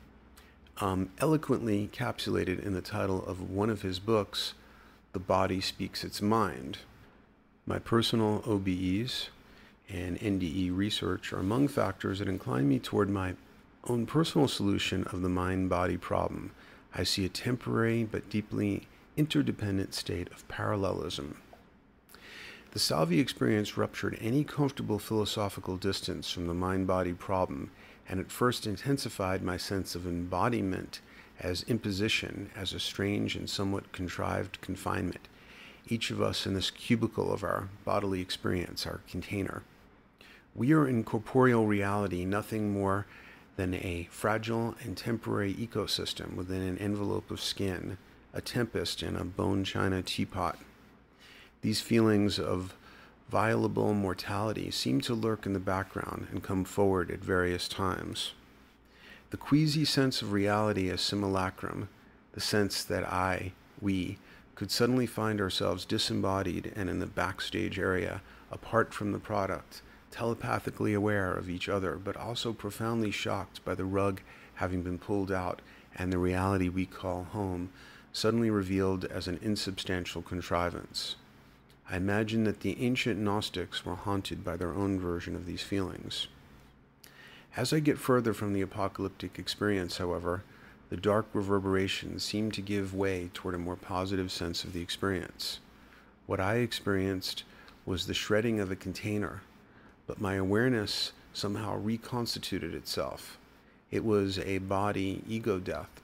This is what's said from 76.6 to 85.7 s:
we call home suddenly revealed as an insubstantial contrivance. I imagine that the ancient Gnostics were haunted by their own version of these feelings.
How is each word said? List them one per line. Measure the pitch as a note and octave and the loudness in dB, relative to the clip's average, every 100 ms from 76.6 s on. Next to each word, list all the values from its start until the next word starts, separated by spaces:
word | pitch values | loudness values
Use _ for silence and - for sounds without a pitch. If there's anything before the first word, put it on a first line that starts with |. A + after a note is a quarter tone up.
| F2+ | 2
we | F2+ F2+ | 0 -4
call | - F#2 F2+ F2+ | -4 -4 -4 -4
home | G#2+ G2 F2+ F2+ - - - - | -4 -2 -2 -6 -10 -20 -20 -12
suddenly | - A2 A2+ A2+ | 0 2 4 4
revealed | G#2 F#2 F#2+ F#2+ F#2+ - | 2 2 2 4 2 -2
as | F#2 F2+ | -4 -4
an | F2 | -2
insubstantial | A2 G#2 - F#2+ - F#2 F2 E2+ | 0 0 -2 -4 -2 -2 -2 -8
contrivance. | E2+ F2+ - F2 F2 - - - - - - - - - - - - | -6 -6 0 0 0 -2 -8 -8 -6 -8 -14 -20 -20 -20 -20 -20 -6
I | F#2 | 0
imagine | G2 G2+ A2 A2+ | 2 2 2 2
that | G#2+ G2+ | 2 2
the | G2+ F2+ | -2 0
ancient | B2 B2 B2 G2 | 0 2 0 2
Gnostics | G#2 G#2 G2+ F#2 F2 - | 2 2 0 -4 -6 -6
were | - F2 | -6 -6
haunted | G2+ G2 - E2 | -2 -2 -2 -6
by | F#2+ E2+ | -4 -2
their | F2 D#2+ | -2 0
own | G2 F#2+ | 2 2
version | F2+ F2 F2 E2+ | 0 -2 -4 -6
of | F2 | -6
these | F2 | -8
feelings. | - | -2